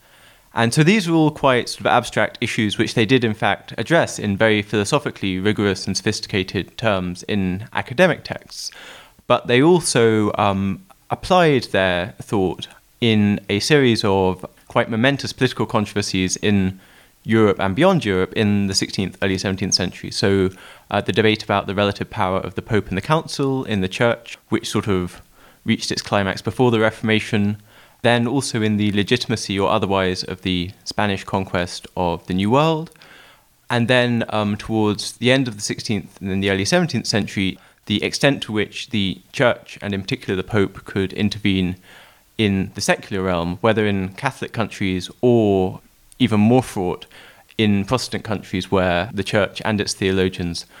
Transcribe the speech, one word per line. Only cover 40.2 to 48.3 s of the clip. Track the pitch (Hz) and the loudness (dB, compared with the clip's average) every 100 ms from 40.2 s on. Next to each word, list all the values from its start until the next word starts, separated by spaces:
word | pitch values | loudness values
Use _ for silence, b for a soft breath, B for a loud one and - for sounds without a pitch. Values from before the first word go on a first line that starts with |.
| - 95 | -4 -4
the | 92 | -2
Pope, | 110 98 - - | 0 0 -2 -8
could | - 95 | -4 -4
intervene | - 101 104 104 95 90 92 b b b b b - | 0 -2 0 0 0 0 -4 b b b b b -2
in | 110 95 95 - | 0 2 -2 -6
the | |
secular | 104 175 - 101 | -2 -2 -2 -4
realm, | 92 87 85 87 | -2 0 -2 0
whether | 113 107 107 | 0 2 2
in | 101 95 | 0 -4
Catholic | - 139 - - | -4 -6 -6 -10
countries | - 104 - 98 92 87 - | -6 -6 -4 -4 -4 -6 -2
or | 123 120 107 98 92 - _ _ _ _ | 2 4 4 4 2 -4 _ _ _ _
even | 123 107 | 2 4
more | 107 123 | 6 4
fraught | 127 - 90 - - b b b b - | 2 -4 -4 -4 -10 b b b b -2
in | 110 101 98 | 0 0 0
Protestant | 127 - 104 | -2 -2 -8
countries | 107 | -6